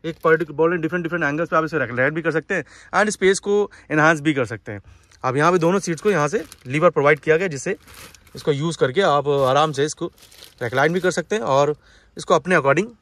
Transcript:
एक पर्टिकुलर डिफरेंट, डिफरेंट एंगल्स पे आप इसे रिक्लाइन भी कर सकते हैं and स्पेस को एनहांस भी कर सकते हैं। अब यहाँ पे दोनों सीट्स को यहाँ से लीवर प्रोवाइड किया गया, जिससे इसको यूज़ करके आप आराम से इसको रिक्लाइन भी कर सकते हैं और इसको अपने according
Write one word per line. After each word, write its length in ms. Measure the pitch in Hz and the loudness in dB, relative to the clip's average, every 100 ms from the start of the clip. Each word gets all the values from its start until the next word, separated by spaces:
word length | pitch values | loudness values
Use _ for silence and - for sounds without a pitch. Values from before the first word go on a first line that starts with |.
एक 120 | 165 160 | -12 -2
पर्टिकुलर 520 | 165 160 165 147 165 175 | 2 2 0 0 0 2
डिफरेंट, 260 | 156 180 | -2 -4
डिफरेंट 220 | 165 175 | -4 -2
एंगल्स 240 | 147 151 165 | -2 -2 0
पे 80 | 165 | 0
आप 80 | |
इसे 140 | 160 156 | 0 -4
रिक्लाइन 360 | 117 120 135 | -4 0 0
भी 80 | 156 | 0
कर 80 | 165 | -2
सकते 240 | 156 - | -4 -4
हैं 100 | 190 - - - | -6 -6 -20 -4
and 160 | 185 214 | 0 0
स्पेस 280 | - 190 196 | 2 0 2
को 320 | 202 202 202 - - | 0 0 -2 -8 -4
एनहांस 300 | 156 156 160 | 2 2 2
भी 140 | 147 | 0
कर 100 | 135 | -2
सकते 280 | 113 113 - | -4 -6 -12
हैं। 80 | 101 - - _ _ | -14 -16 -20 _ _
अब 120 | 131 131 | -4 0
यहाँ 160 | 156 | 2
पे 60 | 180 | 2
दोनों 200 | 165 196 | 2 0
सीट्स 240 | - 160 | -4 -4
को 80 | 208 | 0
यहाँ 180 | 175 147 | 0 0
से 160 | 208 - - 127 | -2 -8 -16 -6
लीवर 240 | 147 175 | 0 2
प्रोवाइड 300 | 160 143 147 | 2 2 2
किया 160 | - 160 | 2 0
गया, 120 | 190 | 0
जिससे 280 | 139 170 156 - - - - _ 139 | -6 -8 -8 -12 -20 -20 -20 _ -6
इसको 160 | - | -4
यूज़ 260 | 139 165 151 | -2 -4 -2
करके 220 | 135 135 | 0 2
आप 280 | 190 143 143 | 2 2 2
आराम 440 | 143 131 139 156 | 0 2 2 2
से 120 | 139 | 0
इसको 220 | 151 - - _ - - - _ | -4 -4 -12 _ -20 -20 -20 _
रिक्लाइन 300 | 120 127 151 | -4 0 0
भी 80 | 180 | 2
कर 100 | 180 | -2
सकते 260 | 175 160 214 | -2 -4 -4
हैं 60 | |
और 320 | 220 135 143 151 _ _ _ - | 0 2 2 -2 _ _ _ -18
इसको 180 | - | 0
अपने 220 | 170 175 175 | 0 2 0
according 300 | 135 143 226 226 | 2 0 -2 -10